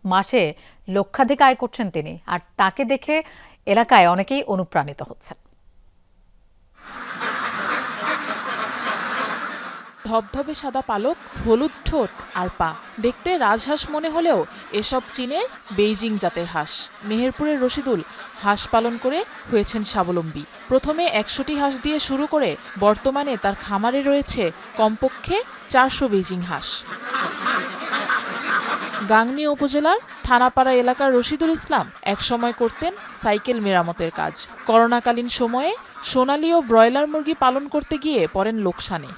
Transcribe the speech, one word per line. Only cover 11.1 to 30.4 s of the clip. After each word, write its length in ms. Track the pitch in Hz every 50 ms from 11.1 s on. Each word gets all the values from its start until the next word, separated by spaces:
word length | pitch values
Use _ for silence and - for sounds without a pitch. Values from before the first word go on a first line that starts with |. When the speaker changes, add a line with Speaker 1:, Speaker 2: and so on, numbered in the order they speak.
| 339 - - - - - -
Speaker 2:
হলুদ 240 | 233 220 233 277 311 - - -
ঠোঁট 240 | - - 311 233 185 - - - - -
আর 140 | 190 180 185 -
পা, 180 | - 170 160 160 - - - - -
দেখতে 360 | 214 240 247 - - 349 370
রাজহাঁস 520 | 339 262 202 214 226 - 262 302 302 - -
মনে 200 | 302 302 311 330
হলেও 360 | 311 330 330 339 285 190 156 - - - - -
এসব 300 | - 208 214 - 269 254 254 -
চীনের 360 | - 269 254 247 285 339 453 523 - - - - 202
বেইজিং 420 | 190 208 214 220 190 220 226 214
জাতের 280 | 202 196 175 - 175 170
হাঁস। 440 | 170 170 160 151 156 - - - - - - 208
মেহেরপুরের 580 | 208 214 220 240 262 262 - 294 302 302 277
রশিদুল 420 | 254 254 - 294 254 262 233 175 156 - - - - - - - -
হাঁস 240 | 202 208 202 -
পালন 300 | - - 226 226 233 233
করে 260 | 233 - 254 277 339 440 - - - - -
হয়েছেন 320 | 240 214 202 - - 220 208
স্বাবলম্বী। 600 | - - 214 180 170 180 175 165 160 151 147 143 - - - -
প্রথমে 380 | - 247 262 - 285 311 320 349
একশোটি 500 | 339 - 214 214 - - - 269 302 302
হাঁস 260 | 285 285 277 269 254
দিয়ে 180 | - 294 302 302
শুরু 280 | - - 269 269 294
করে 280 | 294 - 302 277 185 143 - - - - 196
বর্তমানে 580 | 196 208 214 208 - 269 269 277 285 285 254 208
তার 140 | - 202 196
খামারে 460 | - - 202 202 196 208 233 247 277
রয়েছে 500 | 277 277 285 285 277 - - 247 208 165 160 - - - -
কমপক্ষে 680 | - 220 220 220 214 - 262 - - - - 349 415 508 - - - - -
চারশো 380 | - 254 262 262 - - 285
বেইজিং 340 | 247 202 196 185 - 185 180
হাঁস। 420 | 175 175 165 131 - - - - - - - - - - - - - - - - - 247 262 - - - - - - - - - - - - - - - - - - - - - - - - - - - - 202 208 196
গাংনী 380 | 220 220 226 240 262 285 302
উপজেলার 500 | 302 294 269 285 277 269 294 294 311 370 466 - - - - -
থানাপাড়া 480 | - 247 240